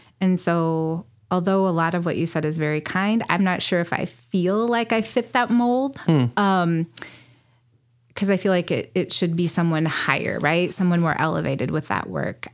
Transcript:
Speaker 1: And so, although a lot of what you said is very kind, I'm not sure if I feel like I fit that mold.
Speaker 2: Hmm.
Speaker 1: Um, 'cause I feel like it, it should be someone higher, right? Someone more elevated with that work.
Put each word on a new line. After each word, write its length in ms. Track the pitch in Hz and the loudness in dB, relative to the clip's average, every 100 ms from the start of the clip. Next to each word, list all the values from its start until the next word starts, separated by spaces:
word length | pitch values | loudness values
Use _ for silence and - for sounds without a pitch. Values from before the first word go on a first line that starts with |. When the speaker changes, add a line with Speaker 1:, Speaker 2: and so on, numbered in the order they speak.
| - - | -20 -2
Speaker 1:
And 180 | 190 180 | 0 2
so, 680 | - 170 165 160 160 165 - _ - | 2 2 0 0 -2 -4 -8 _ -2
although 360 | 180 180 196 190 | 0 2 2 2
a 40 | |
lot 240 | 165 165 180 | 2 0 0
of 100 | 170 | -2
what 100 | - | -2
you 100 | 160 | -2
said 180 | 160 151 | -2 -2
is 120 | 160 | -2
very 240 | 151 151 | -2 -2
kind, 420 | 151 185 202 226 - | -4 -2 0 0 0
I'm 140 | 175 | 0
not 180 | 185 180 | 2 0
sure 180 | - 175 | 0 0
if 100 | 170 | 0
I 140 | - - | -2 -4
feel 600 | - - 185 180 208 233 | -10 -4 0 0 0 0
like 240 | 233 226 | -2 0
I 80 | 226 | -2
fit 320 | 214 247 233 | 0 -4 -2
that 160 | 254 240 | -2 2
mold. 480 | 240 240 254 269 - - | 2 2 2 -2 -4 2
Speaker 2:
Hmm. 200 | 151 120 202 | 2 2 2
Speaker 1:
Um, 500 | 202 185 170 165 165 - - - - _ _ _ _ _ _ _ _ | 2 2 2 0 -2 -8 -12 -18 -20 _ _ _ _ _ _ _ _
'cause 160 | - 196 | -4 0
I 80 | 190 | 2
feel 160 | 196 | 2
like 180 | 180 170 | 2 0
it, 200 | 131 - 185 | -4 -2 -4
it 160 | - | 0
should 240 | - 170 165 | 0 0 0
be 100 | 170 | 0
someone 380 | - 170 156 | 2 2 2
higher, 560 | 160 - - 135 - - | 0 0 0 0 -2 0
right? 340 | 147 165 180 | 0 2 0
Someone 280 | - 180 170 | 2 2 2
more 180 | 165 - | 2 2
elevated 500 | 156 156 160 139 131 | 0 0 -2 -2 -2
with 200 | 156 - | -4 -4
that 200 | 98 - | -6 -4
work. 380 | 156 - - - | -4 -6 -8 -16